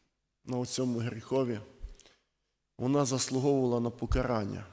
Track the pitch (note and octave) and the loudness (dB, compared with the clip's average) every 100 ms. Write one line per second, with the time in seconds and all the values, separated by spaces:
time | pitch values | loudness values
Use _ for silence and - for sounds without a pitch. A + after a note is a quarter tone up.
0 | _ _ _ _ - B2+ B2 - B2+ A#2 | _ _ _ _ -6 -4 -2 -2 0 0
1 | A#2 A2 - C3+ B2 G#2 G#2 - - - | -2 -4 -2 0 0 -2 -8 -14 -14 -14
2 | - _ _ _ _ _ _ - B2 C#3+ | -20 _ _ _ _ _ _ -4 0 2
3 | C3 B2+ - C3 C#3+ C#3 B2 A#2+ A#2 A#2 | 2 0 0 0 2 4 4 2 0 -4
4 | A#2+ B2+ B2 A2+ G2+ G2 G#2 | 0 0 2 0 0 -6 -10